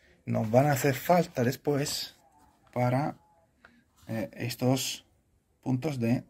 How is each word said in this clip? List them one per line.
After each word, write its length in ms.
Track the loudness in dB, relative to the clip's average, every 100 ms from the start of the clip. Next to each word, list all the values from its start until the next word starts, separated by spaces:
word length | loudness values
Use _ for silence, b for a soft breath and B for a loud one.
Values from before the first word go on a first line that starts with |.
| B B -4
nos 240 | -2 4
van 160 | 4 4
a 60 |
hacer 220 | 2 2
falta 480 | 0 2 2 2 0
después 760 | 0 0 -2 -2 -2 -6 -10 -14 _ _ -20 _ _
para, 440 | -2 0 0 -2 -6 _ _ _ _ b b b _ -10
eh, 220 | -8 -8
estos 720 | -8 -8 -2 0 0 -2 -8 -14 _ _ _ _ _
puntos 360 | -4 -2 -2 -2
de 240 | 0 0